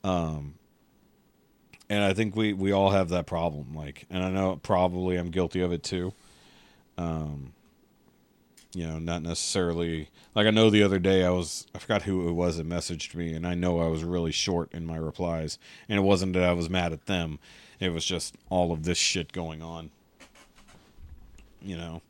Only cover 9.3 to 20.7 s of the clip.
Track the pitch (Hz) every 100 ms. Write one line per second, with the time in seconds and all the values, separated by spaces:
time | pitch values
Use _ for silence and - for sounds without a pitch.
9.3 | 87 - 98 87 85 85 80 78 - -
10.3 | 110 107 110 113 107 101 95 92 95 90
11.3 | 90 82 - - - - 104 101 92 87
12.3 | 85 87 82 80 87 - 82 - 82 85
13.3 | 80 87 87 90 85 82 80 82 87 82
14.3 | 78 - 87 80 85 82 80 78 - 87
15.3 | 82 78 - - - - 101 98 95 95
16.3 | 90 90 87 82 92 87 80 - 92 82
17.3 | 76 - - - - 95 82 - 85 -
18.3 | - - 92 87 82 80 85 - 95 78
19.3 | 92 82 78 82 82 80 _ _ _ -
20.3 | - - _ -